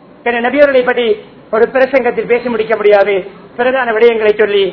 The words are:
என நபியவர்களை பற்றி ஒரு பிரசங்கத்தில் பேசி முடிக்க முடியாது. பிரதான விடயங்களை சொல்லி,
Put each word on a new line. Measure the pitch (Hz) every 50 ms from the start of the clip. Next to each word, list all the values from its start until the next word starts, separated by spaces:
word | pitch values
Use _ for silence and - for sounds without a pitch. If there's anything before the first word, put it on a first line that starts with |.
| - - - - -
என | 240 240 240
நபியவர்களை | 233 247 240 285 294 277 269 254 247
பற்றி | 254 247 240 240 226 208 - - - - - - -
ஒரு | - 220 226 226
பிரசங்கத்தில் | - 262 262 262 269 269 240 240 226 190 214 180
பேசி | 233 240 233 247
முடிக்க | 233 220 220 220 226
முடியாது. | 208 208 208 208 202 196 196 202 190 180 - - - - - -
பிரதான | - - 254 254 262 247 233
விடயங்களை | 220 220 233 240 233 220 220 214 214
சொல்லி, | - 220 202 202 202 196 180